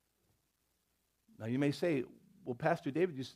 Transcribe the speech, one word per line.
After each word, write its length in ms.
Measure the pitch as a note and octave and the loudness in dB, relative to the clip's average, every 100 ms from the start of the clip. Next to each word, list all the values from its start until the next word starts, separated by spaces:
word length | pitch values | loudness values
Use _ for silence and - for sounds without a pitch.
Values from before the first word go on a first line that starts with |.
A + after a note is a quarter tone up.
| _ _ _ _ _ _ _ _ _ _ _ _ _ - | _ _ _ _ _ _ _ _ _ _ _ _ _ -10
Now, 100 | A2 | -4
you 100 | B2+ | 2
may 140 | C#3+ | 2
say, 320 | C#3+ F3 D3 - - - - - | 2 0 0 -2 -10 -20 -16 -10
"Well, 100 | A#2+ | 0
Pastor 360 | D#3+ E3+ - | 0 0 -2
David, 240 | C3+ F#3 C3+ | 0 0 0
you, 80 | |
s-, 120 | B2+ | -10